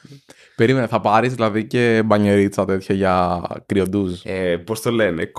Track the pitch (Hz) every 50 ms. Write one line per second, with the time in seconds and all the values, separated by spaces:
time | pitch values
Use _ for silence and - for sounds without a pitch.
0 | _ - 139 139 _ _ - _ - _ _ - 113 113 131 135 117 110 120 107
1 | 92 110 104 110 117 127 127 120 113 110 101 110 110 - - 123 120 120 113 110
2 | 107 110 107 104 104 101 101 101 98 101 101 - 98 95 98 95 95 - 101 95
3 | 98 95 92 92 90 87 87 87 87 - - - - _ 101 101 92 95 95 101
4 | 98 92 90 87 - - 92 95 92 90 85 85 85 - 113 107 - 123 117 113
5 | 110 95 85 82 90 - -